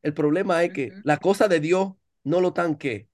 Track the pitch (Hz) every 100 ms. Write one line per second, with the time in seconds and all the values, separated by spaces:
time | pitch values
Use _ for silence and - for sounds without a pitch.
0 | 151 147 147 160 190 170 175 180 123 98
1 | 143 147 180 202 214 165 156 185 190 190
2 | _ _ 139 170 180 175 175 151 139 104
3 | 107